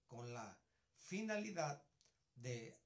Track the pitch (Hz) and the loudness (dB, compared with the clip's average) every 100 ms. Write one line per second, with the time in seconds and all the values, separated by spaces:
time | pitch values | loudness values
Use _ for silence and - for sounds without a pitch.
0 | - 120 120 120 107 92 _ _ _ - | -12 -6 -4 -4 -6 -10 _ _ _ -18
1 | - 190 220 208 214 175 151 143 - _ | -2 0 2 2 2 4 4 2 -6 _
2 | - _ _ - 123 120 113 - | -20 _ _ -6 0 0 -2 -8